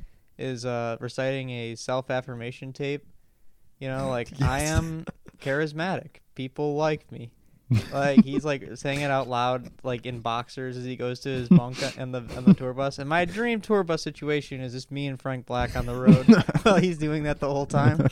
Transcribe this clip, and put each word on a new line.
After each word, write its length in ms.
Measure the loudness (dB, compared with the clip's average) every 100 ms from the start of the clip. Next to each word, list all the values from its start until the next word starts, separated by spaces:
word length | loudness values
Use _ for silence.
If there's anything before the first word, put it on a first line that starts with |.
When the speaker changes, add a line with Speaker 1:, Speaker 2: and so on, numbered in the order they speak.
| -16 -20 _ -10
Speaker 1:
is, 260 | -8 -6 -6
uh, 320 | -4 -4 -6
reciting 500 | -8 -4 -2 -4 -6
a 240 | -8 -8 -8
self-affirmation 1000 | -4 -4 -2 -4 -4 -10 -10 -10 -14
tape. 320 | -8 -6 -6 -8 -20 _ _ -20 -20 -20 _
You 100 | -8
know, 200 | -4 -2
like, 220 | -4 -6
Speaker 2:
<laughs> 80 | -2
Yes. 20 |
Speaker 1:
"I 180 | 0 2
am 440 | 0 0 -2 -6 -12 -16 -20 -10
charismatic. 800 | -4 -2 -2 -4 -4 -4 -8 -20 _ -10
People 400 | -10 -4 -4 0
like 360 | 0 -2 -6
me." 200 | -16 -16 -20 _ _ 0
Speaker 3:
<laughs> 220 | 0 0
Speaker 1:
Like, 320 | 0 6 6
he's, 220 | 6 2 -2
like, 180 | -4 -6 -8
saying 240 | -4 -2
it 100 | 0
out 160 | 0 0
loud, 420 | 0 0 -2 -6 -10
like, 220 | -6 -6 -6
in 160 | -6
boxers 560 | -4 -4 -6 -10 -8 -8
as 80 | -8
he 100 | -6
goes 240 | -6 -6
to 80 | -6
his 200 | -6 8
bunk 280 | 8 8 -2 -6 -6
on 140 | -8
the, 60 | -8 -8 0
on 80 | 4
the 80 |
tour 200 | 4 2
bus. 240 | -4 -4 -4
And 120 | -2
my 160 | 0 0
dream 340 | -2 -2 -4
tour 240 | 2 2
bus 180 | 2 -2
situation 600 | -4 -8 -2 -2 -4 -8
is 100 | -8
just 180 | -10 -8
me 160 | -6 -6
and 140 | -6
Frank 240 | -6 -6 -4
Black 300 | -2 -2 -2
on 100 | -4
the 80 |
road 320 | 2 8 8 10
Speaker 3:
<laughs> 340 | 8 6 2
Speaker 1:
while 140 | 4 6
he's 200 | 4 0
doing 260 | -2 0
that 180 | -2 -2
the 80 | 0
whole 140 | 0 0
time. 420 | 4 4 4 2